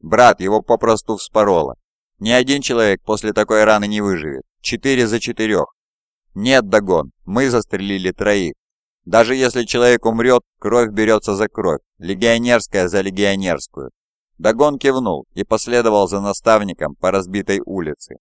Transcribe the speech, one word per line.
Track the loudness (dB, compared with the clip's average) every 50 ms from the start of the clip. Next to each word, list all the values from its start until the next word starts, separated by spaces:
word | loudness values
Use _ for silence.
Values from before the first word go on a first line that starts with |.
| -6
«Брат, | -2 4 6 6 6 6 _ 0
его | 0 0 0
попросту | 2 0 -2 0 2 0 0 0 0 -6 -8
вспороло. | -8 -8 -4 _ 0 2 4 4 2 0 -2 -6 _ _ _ _ _ _ _ _ _
Ни | -4 0
один | 2 2 2 2 -2 -2
человек | -2 -2 0 2 2 2 2 0 _
после | -4 -4 -4 -2 -2 0
такой | 0 0 2 4 4 4
раны | 4 4 2 2
не | -2 -4 -2 -2
выживет. | -2 -2 -4 -4 -8 -10 -10 -14 _ _ _
Четыре | _ -8 -8 -4 _ 0 0 2 0
за | 0 0 -4
четырех». | -4 -6 -6 -4 -2 0 0 -2 -2 -4 _ _ _ _ _ _ _ _ _ _ _ _ _
«Нет, | -6 0 2 2 2 2 4
Дагон, | 0 0 2 2 0 0 0 -4 _ _ _
мы | -6 -2 -2 0 0
застрелили | 0 -2 -2 _ -8 -8 -6 -6 -6 -4 -4 -6 -6
троих. | -2 0 0 0 0 0 -4 -6 _ _ _ _ _ _ _ _ _ _ 0
Даже | 2 2 4 4 2
если | 0 0 -2 -2 -2 -6
человек | -4 -2 2 4 4 4 4 2
умрет, | -2 -2 0 2 2 2 2 _ _ _ _
кровь | -4 0 2 2 0 0
берется | 0 -2 2 2 2 0 0 -2 -2
за | -2 -2 -4
кровь, | _ -4 -2 -2 -2 -4 _ _ _
легионерская | _ -10 -8 -6 -2 0 0 0 0 2 0 0 0 0 -2 -2 -2 -2 0
за | -2 -2
легионерскую». | -4 -4 -4 -2 0 0 0 -2 -2 -2 -4 -4 -6 -12 _ -14 -16 -16 _ _ _ _ _ _ _ _ _
Дагон | _ 0 0 2 4 2 0 0 0
кивнул | 0 0 0 0 -2 -4 -4 -6 -8 _ _
и | -10 -4
последовал | _ -4 -4 -2 -2 0 0 2 4 4 2 2 2
за | -2 -4
наставником | -4 -4 -6 -2 _ 2 2 2 2 -2 -8 _ -8 -10 -8
по | _ -4 -2
разбитой | 0 0 -4 -2 -6 -8 -4 -2 -4 -4 -4
улице. | -6 -8 -6 -6 -6 -8 _ -14 -20 -20 -20